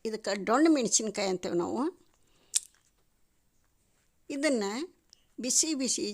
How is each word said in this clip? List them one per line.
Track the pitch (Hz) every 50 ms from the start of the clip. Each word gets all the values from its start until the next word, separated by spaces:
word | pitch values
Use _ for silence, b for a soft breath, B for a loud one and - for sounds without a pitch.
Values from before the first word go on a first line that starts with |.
| -
ಇದಕ್ಕೆ | 226 220 214 - - 202 202 185
ಡೊಣ್ಣ | 202 226 269 320 339 311
ಮೆಣಸಿನ್ಕಾಯಿ | 277 233 190 - - 220 214 202 208 202 190
ಅಂತೇವೆ | 185 180 - 175 175 175
ನಾವು. | 175 185 214 220 269 359 370 _ _ _ _ _ B B B B B B B - - - _ _ _ _ _ _ _ _ _ _ _ _ _ _ _ _ _ _ _ _ _ _ _ _ _ _ _ _ _ _ _ -
ಇದನ್ನ | 285 277 294 302 269 226 202 196 214 254 339 370 - _ _ _ - - _ _ _ - 220
ಬಿಸಿ | 254 - - - 311 311 262
ಬಿಸಿ | 269 233 - 226 208 208